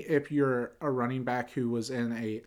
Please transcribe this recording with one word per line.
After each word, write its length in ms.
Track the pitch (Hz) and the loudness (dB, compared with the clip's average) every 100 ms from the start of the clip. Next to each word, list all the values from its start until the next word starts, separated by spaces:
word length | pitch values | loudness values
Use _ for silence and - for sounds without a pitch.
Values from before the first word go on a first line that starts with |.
if 260 | - 147 147 | 2 0 2
you're 420 | 147 135 123 117 - | 2 4 2 -2 -4
a 80 | 147 | -2
running 340 | 127 120 131 | 0 0 0
back 260 | 123 123 123 | 0 -2 -2
who 200 | 139 120 | -2 0
was 200 | 117 110 | 0 0
in 220 | 123 117 | 0 -2
a 300 | 117 110 110 | -2 -2 -4